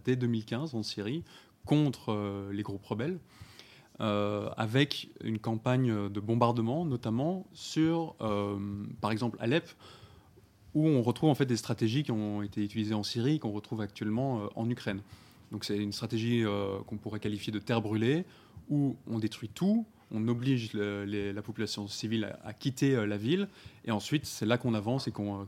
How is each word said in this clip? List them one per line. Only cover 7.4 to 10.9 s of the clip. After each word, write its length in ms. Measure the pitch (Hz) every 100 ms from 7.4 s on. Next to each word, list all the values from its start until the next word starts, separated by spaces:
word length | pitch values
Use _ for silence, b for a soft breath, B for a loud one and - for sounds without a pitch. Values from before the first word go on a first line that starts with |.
| -
sur, 600 | - - 156 160 165 165 -
euh, 380 | 110 101 101 101 101 101 107 -
par 100 | 104
exemple, 280 | 110 120 -
Alep, 260 | 113 160 - - B B B B B - - _ -
où 120 | 151
on 140 | 160